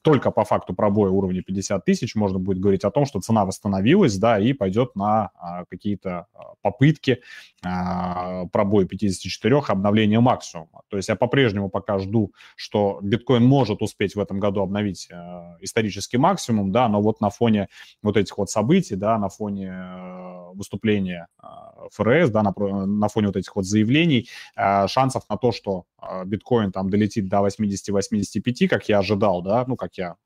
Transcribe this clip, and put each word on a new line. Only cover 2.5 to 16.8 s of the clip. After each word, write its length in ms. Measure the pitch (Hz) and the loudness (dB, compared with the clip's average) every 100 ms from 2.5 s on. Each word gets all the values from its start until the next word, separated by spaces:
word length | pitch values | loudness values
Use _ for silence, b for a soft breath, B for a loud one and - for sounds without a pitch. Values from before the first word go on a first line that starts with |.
| 92 | 0
говорить 240 | 101 95 | 2 2
о 80 | 101 | 0
том, 140 | 143 143 | 0 -2
что 160 | 101 | -4
цена 240 | - 113 95 | 0 2 2
восстановилась, 720 | - 104 95 101 190 160 98 | -2 -2 0 4 4 4 4
да, 200 | 110 110 | 2 4
и 120 | 110 | 2
пойдет 420 | 139 98 101 131 98 | 0 0 0 -2 -2
на, 340 | 104 110 98 _ | 0 0 -2 _
э, 240 | 85 87 90 | -12 -12 -12
какие-то, 580 | 92 104 101 95 87 85 - - - 101 - 143 151 - 123 B B B _ | -10 -6 -6 -6 -10 -12 -20 -20 -4 -4 4 4 4 0 0 B B B _
э, 840 | 92 90 90 90 90 87 90 92 90 | -6 -4 -2 -4 -4 -6 -6 -8 -2
пробои 340 | 110 101 104 90 | 0 4 4 2
пятидесяти 440 | 95 104 90 92 | 0 -2 -2 -8
четырех, 400 | - 110 143 139 | -4 2 2 2
обновление 500 | 98 104 110 107 110 | 0 2 4 4 4
максимума. 600 | 123 101 - 85 80 - _ | 4 2 -4 -16 -16 -20 _
То 80 | 101 | -6
есть 120 | 92 | -4
я 60 | 104 | -2
по-прежнему 540 | 120 135 123 101 98 | 2 4 2 2 -4
пока 300 | 101 - 98 | -4 -2 -4
жду, 340 | 95 113 101 B B - | 0 0 0 B B -20
что 420 | - 107 101 98 | -4 0 0 -2
биткоин 440 | 101 110 - 123 123 | -2 -2 2 4 6
может 360 | 139 110 107 | 4 2 -2
успеть 340 | 107 - 98 101 | -4 -2 -4 -2
в 40 | |
этом 200 | 98 98 | -4 -2
году 200 | 104 101 | -2 0
обновить, 460 | 92 101 104 90 - | -2 -2 -4 -6 -14
э, 60 | 87 87 90 87 85 | -16 -16 -16 -18 -16
исторический 560 | 95 117 110 95 - 120 | -4 -2 -2 -6 -4 0
максимум, 540 | 160 196 - 110 98 | 2 0 -2 0 2
да, 160 | 110 | 2